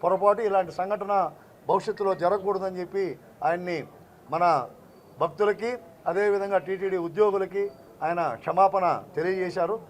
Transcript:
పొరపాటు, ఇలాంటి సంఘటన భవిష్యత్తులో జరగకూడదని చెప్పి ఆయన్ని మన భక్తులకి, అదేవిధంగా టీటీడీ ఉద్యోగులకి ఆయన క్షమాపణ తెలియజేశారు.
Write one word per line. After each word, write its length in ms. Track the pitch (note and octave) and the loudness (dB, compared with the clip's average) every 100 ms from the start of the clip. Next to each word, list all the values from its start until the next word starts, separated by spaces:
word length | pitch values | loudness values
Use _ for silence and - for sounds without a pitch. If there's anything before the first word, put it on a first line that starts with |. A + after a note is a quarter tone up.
పొరపాటు, 380 | E3+ F#3 G3+ G#3 | 0 2 2 2
ఇలాంటి 300 | A3 G3 F3+ | 2 2 0
సంఘటన 580 | D3 F#3 G#3 G3 G3+ E3+ - - - - | -4 -4 -4 0 0 0 -4 -20 -20 0
భవిష్యత్తులో 460 | F#3 G3+ G3+ G3 | 0 0 -2 0
జరగకూడదని 680 | F3+ F3 G3+ F#3+ F#3+ F#3+ F#3 | 2 2 2 0 -2 -4 -6
చెప్పి 380 | F3+ G3 F#3+ B2+ - - | -6 -4 -4 -6 -14 -4
ఆయన్ని 420 | D3+ F3 F3+ E3 B2 - - - - | -2 -2 -2 -6 -6 -16 -20 -20 -6
మన 380 | D#3 F3 D3+ A#2+ - - - - - | 0 4 2 0 -12 -20 -20 -20 -4
భక్తులకి, 560 | E3 - G#3 G3+ A3 B3 - - - | -4 0 0 0 -4 -6 -12 -10 -4
అదేవిధంగా 520 | E3+ G#3 G3+ G3 G3 | 0 2 0 2 0
టీటీడీ 380 | D#3+ F#3+ F#3+ F#3 | 0 -4 -2 -2
ఉద్యోగులకి 720 | E3+ D#3+ G#3+ G3 F#3+ F#3+ G3+ - - - | -4 2 2 2 -2 -2 -4 -6 -20 -6
ఆయన 320 | D#3 E3+ D#3+ | -4 -2 -2
క్షమాపణ 680 | A2+ - E3+ G3 F#3+ F3 B2+ - | -4 -2 4 4 4 0 0 -4
తెలియజేశారు. 680 | - E3+ F#3+ F#3 F#3 E3+ A3 - | -4 -2 -2 -2 -2 -2 -2 -8